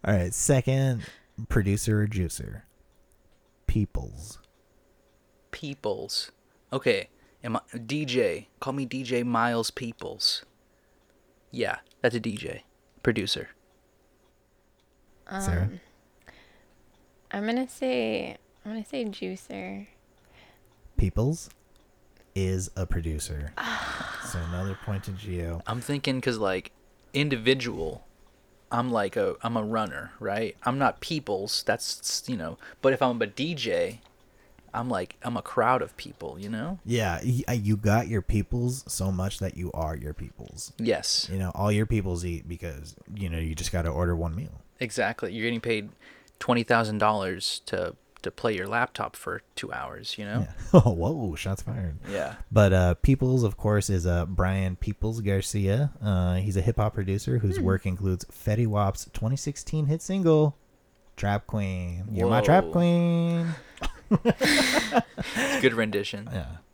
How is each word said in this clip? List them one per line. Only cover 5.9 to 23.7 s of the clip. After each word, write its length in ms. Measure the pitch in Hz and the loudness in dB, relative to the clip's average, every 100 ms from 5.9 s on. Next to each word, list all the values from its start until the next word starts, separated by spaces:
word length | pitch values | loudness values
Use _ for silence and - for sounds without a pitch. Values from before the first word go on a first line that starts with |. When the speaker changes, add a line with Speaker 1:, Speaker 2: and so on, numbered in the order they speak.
| 98 - - - _ _ _ _ | -4 -4 -6 -6 _ _ _ _
Speaker 2:
Okay. 380 | 135 131 101 92 _ _ _ | 0 2 2 -2 _ _ _
Am 140 | 120 113 | -4 -4
I, 40 | - 120 | -4 -12
D 300 | 113 147 147 | -4 -4 0
J. 420 | 123 104 78 - _ | 2 2 0 -8 _
Call 140 | - | -6
me 140 | 139 127 | -4 -4
D 160 | 131 | -6
J 200 | 123 123 | -2 0
Miles 480 | 120 120 120 117 113 | 2 2 2 2 -2
Peoples. 760 | - 117 - - - - - - _ _ _ _ _ _ _ _ _ _ | -4 -10 -8 -12 -2 -2 -2 -8 _ _ _ _ _ _ _ _ _ _
Yeah, 280 | 123 104 - _ _ | -4 -4 -4 _ _
that's 140 | 123 | 0
a 60 | 113 | 2
D 160 | 113 104 | -4 -6
J. 260 | - - - _ _ _ | -8 -10 -16 _ _ _
Producer. 480 | - 110 98 - - - _ _ _ _ _ _ _ _ _ _ _ _ _ _ _ _ - 95 | 0 2 0 -4 -6 -16 _ _ _ _ _ _ _ _ _ _ _ _ _ _ _ _ -10 -4
Speaker 1:
Sarah? 220 | 95 87 | 0 0
Speaker 3:
Um, 160 | 98 180 _ _ _ _ - - - _ _ _ _ _ _ _ _ | 0 -4 _ _ _ _ -20 -20 -20 _ _ _ _ _ _ _ _
I'm 160 | 202 214 | -6 -2
gonna 220 | 240 254 | -2 -2
say, 680 | - 262 254 220 208 - - _ _ | -4 -2 0 0 -2 -4 -12 _ _
I'm 80 | 214 | -10
gonna 120 | 220 | -10
say 200 | 214 277 | -8 -6
juicer. 800 | 226 202 185 185 - 196 185 196 202 _ _ _ _ - - _ _ _ - - | -6 -6 -8 -10 -12 -12 -10 -12 -14 _ _ _ _ -20 -20 _ _ _ -6 2
Speaker 1:
Peoples 540 | 92 - 123 165 - - _ - _ _ _ _ _ | 2 4 2 0 -6 -20 _ -20 _ _ _ _ _
is 360 | - 95 92 90 - | -2 0 0 -2 -4
a 100 | 90 | -2
producer. 680 | 85 82 78 - 73 73 - | 0 0 -4 -4 -6 -6 -6
Speaker 3:
<sighs> 40 | - | -4